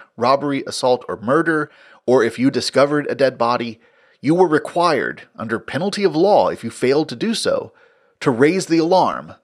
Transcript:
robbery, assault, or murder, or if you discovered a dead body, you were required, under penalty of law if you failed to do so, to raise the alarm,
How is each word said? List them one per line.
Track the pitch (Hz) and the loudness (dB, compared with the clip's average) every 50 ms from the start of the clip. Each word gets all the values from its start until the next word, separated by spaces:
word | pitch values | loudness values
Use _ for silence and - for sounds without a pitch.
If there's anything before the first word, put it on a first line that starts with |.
| - _ _ | -20 _ _
robbery, | - 113 123 139 127 139 143 139 135 - | -2 2 2 2 2 0 -2 -4 -4 -6
assault, | - - - - 127 123 120 - - | -8 -8 -2 0 0 0 0 -2 -8
or | 90 - | -10 -6
murder, | 101 113 139 160 165 165 160 151 151 - _ _ - - - _ - | -2 0 0 2 2 2 0 -2 -2 -6 _ _ -20 -20 -20 _ -2
or | - 127 131 113 | 2 2 4 4
if | 113 - - | 2 0 0
you | 123 139 | 0 0
discovered | 127 127 120 - - 135 139 143 151 147 143 - | 0 0 -4 0 2 2 2 2 2 -2 -2 -4
a | 120 | -2
dead | 120 139 127 123 | 0 0 -2 0
body, | - 117 117 120 120 127 117 110 _ _ _ _ _ _ _ _ _ - | 0 -2 0 0 -2 -4 -6 -10 _ _ _ _ _ _ _ _ _ -2
you | 135 165 | 0 2
were | 185 190 170 | 2 4 4
required, | 151 147 - - - 180 170 175 156 117 73 60 - - - _ _ | 2 0 -2 -2 -2 0 0 2 2 0 -2 -4 -6 -10 -16 _ _
under | - 110 113 113 107 | -12 -8 -6 -6 -6
penalty | - - - 135 180 202 190 208 202 | -6 -6 -6 -4 -4 -4 -4 -2 -2
of | 175 147 | 0 2
law | 156 180 202 202 135 92 90 | 2 2 4 4 4 4 2
if | - - - | -2 -4 -8
you | 113 | -12
failed | - - - 127 139 151 156 - | -8 -2 0 0 2 2 0 -4
to | 127 | -6
do | 113 175 220 226 | -6 -4 -4 -4
so, | - - 98 82 - - - _ _ _ _ _ _ _ _ _ - | -2 -2 -2 -2 -2 -4 -8 _ _ _ _ _ _ _ _ _ -4
to | - 151 | -2 -2
raise | 120 110 135 156 185 190 - | 2 4 4 4 2 0 0
the | - 165 165 | 0 0 2
alarm, | 156 165 185 185 156 104 76 62 73 80 - _ | 2 4 4 2 2 2 -2 -6 -10 -14 -20 _